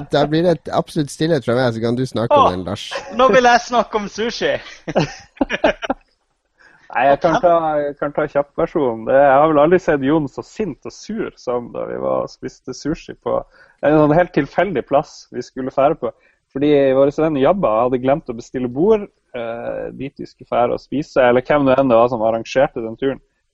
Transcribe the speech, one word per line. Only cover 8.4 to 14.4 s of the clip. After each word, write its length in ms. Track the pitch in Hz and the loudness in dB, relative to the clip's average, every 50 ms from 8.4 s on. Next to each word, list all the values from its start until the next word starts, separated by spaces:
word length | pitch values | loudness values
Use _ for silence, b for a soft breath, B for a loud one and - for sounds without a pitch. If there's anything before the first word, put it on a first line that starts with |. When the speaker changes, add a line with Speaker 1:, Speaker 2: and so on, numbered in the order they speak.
| 143 - _ - 160 - - 170 143 123 113 113 110 120 | -4 -2 _ -4 -4 -2 -2 -2 -2 -2 -2 -4 -2 0
Speaker 3:
Det, 100 | 127 135 | 2 4
jeg 160 | 143 143 131 | 6 6 6
har 160 | 139 151 160 | 6 4 4
vel 140 | 156 143 147 | 4 4 4
aldri 180 | 160 180 175 | 4 4 2
sett 240 | - - 156 143 131 | 2 0 -2 0 0
Jon 240 | 135 156 165 147 131 | 0 0 0 0 -4
så 160 | - - 110 | -6 -12 -14
sint 400 | - - - 220 180 127 - - | -12 -10 -8 -8 -8 -8 -10 -14
og 80 | 117 - | -16 -16
sur 380 | - - - 208 226 151 - - - | -16 -14 -12 -10 -8 -8 -10 -12 -10
som 340 | - 123 123 123 120 117 - | -8 -6 -6 -6 -6 -8 -10
da 140 | 60 57 113 | -10 -8 -8
vi 80 | - 64 | -8 -6
var 300 | - - - - - - | -4 -2 -2 -2 -4 -6
og 20 | |
spiste 440 | - - - 127 - _ _ - 127 | -10 -14 -14 -14 -14 _ _ -16 -14
sushi 420 | - - 139 160 - - - 110 - | -8 -6 -6 -6 -6 -8 -14 -20 -12
på 220 | _ 120 120 120 - b b b b b b b - | _ -4 -4 -4 -4 b b b b b b b 0
en 140 | 143 151 156 | 2 4 4
sånn 160 | 151 147 151 | 4 4 4
helt 180 | 170 180 175 | 2 2 2
tilfeldig 540 | - 170 | 0 -2